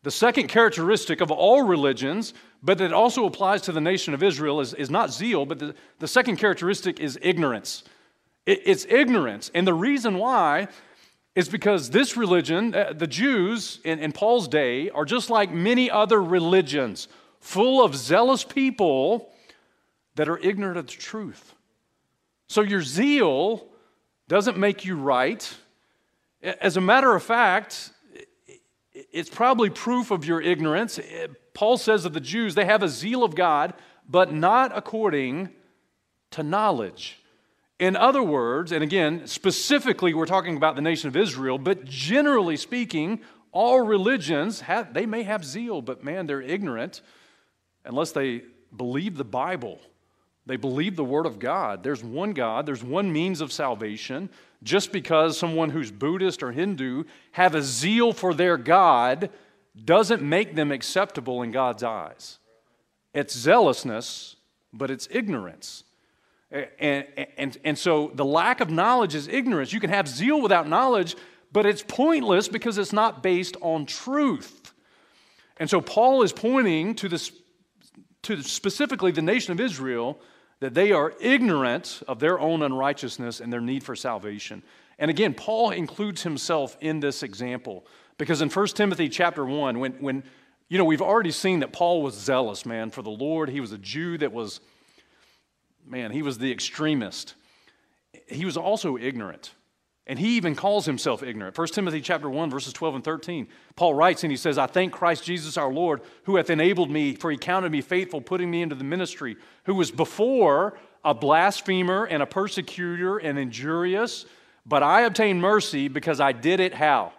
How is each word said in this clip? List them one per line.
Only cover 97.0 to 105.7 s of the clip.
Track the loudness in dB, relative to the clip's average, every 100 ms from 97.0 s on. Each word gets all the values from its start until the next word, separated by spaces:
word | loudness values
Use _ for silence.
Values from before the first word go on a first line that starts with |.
| -2 -10 -16 -20 _ _ _ _ _ _ _ -20 _
He | -8 -6
was | -4
also | -2 -2 -2 -4
ignorant. | -6 -8 -10 -14 -20 _ _ _ _ _ -14
And | -4
he | 0 0
even | 0
calls | -2 0 0
himself | 0 -2 -2 -4
ignorant. | -6 -10 -10
First | -6 -4
Timothy | -2 -2 -4
chapter | -2 -2 -2
one, | -4 -4
verses | -6 -10
twelve | -6 -6
and | -4
thirteen, | -6 -8 -8 -10 -10 -16 _
Paul | 0 0
writes | 4 4 4
and | -2
he | -2
says, | 0 0
"I | 0
thank | 0 0
Christ | 0 0 0
Jesus | -4 -8 -6 -4
our | -2